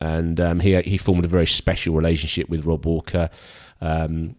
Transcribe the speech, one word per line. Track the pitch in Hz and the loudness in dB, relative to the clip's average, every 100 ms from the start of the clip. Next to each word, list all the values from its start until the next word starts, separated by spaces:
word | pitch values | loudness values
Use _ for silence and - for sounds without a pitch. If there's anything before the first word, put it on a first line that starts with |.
And, | 80 80 82 82 | -4 -2 -2 0
um, | 87 85 | 0 2
he, | 95 92 | 4 4
he | 87 98 | 2 0
formed | - 90 85 | 2 2 2
a | |
very | 90 82 | 2 2
special | - - 90 - | 0 -2 -2 0
relationship | 80 82 82 78 - - | 2 2 0 -2 -4 -4
with | 82 | -4
Rob | 76 80 78 | -2 -2 0
Walker. | 82 - 87 82 - - - - _ | -2 -2 -2 -2 -6 -20 -20 -20 _
Um, | 80 80 80 80 80 | -4 -2 -2 -4 -6